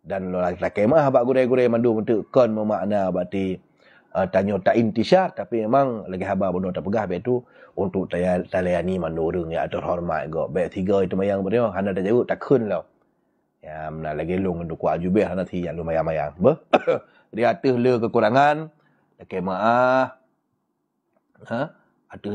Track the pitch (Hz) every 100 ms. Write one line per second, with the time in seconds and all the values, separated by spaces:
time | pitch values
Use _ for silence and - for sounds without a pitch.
0 | 80 95 92 90 90 87 92 - 107 160
1 | 139 127 120 131 127 127 123 117 120 110
2 | 101 110 - 135 117 110 107 101 98 104
3 | 95 90 90 98 95 90 _ _ _ _
4 | _ - 92 92 98 101 - 101 113 113
5 | 107 180 185 - 98 117 107 135 139 113
6 | 90 92 92 95 95 90 92 90 82 110
7 | 98 90 120 123 - - - - 95 95
8 | 87 87 90 90 87 95 90 90 87 92
9 | 80 80 80 90 82 82 80 90 - 87
10 | 87 78 71 80 73 87 82 - 92 98
11 | 92 95 101 98 95 113 113 92 101 95
12 | 95 120 - - - 131 107 87 - _
13 | _ _ _ _ _ _ 80 78 78 78
14 | 78 76 82 92 95 85 85 80 85 80
15 | 90 101 87 92 90 90 85 80 82 80
16 | 80 78 73 78 107 160 _ - - 147
17 | - _ _ 107 117 113 135 123 123 123
18 | 110 117 107 127 143 151 160 _ _ _
19 | _ _ - 95 92 92 110 120 127 131
20 | 127 - _ _ _ _ _ _ _ _
21 | _ _ _ _ - 113 156 _ _ _
22 | _ 98 101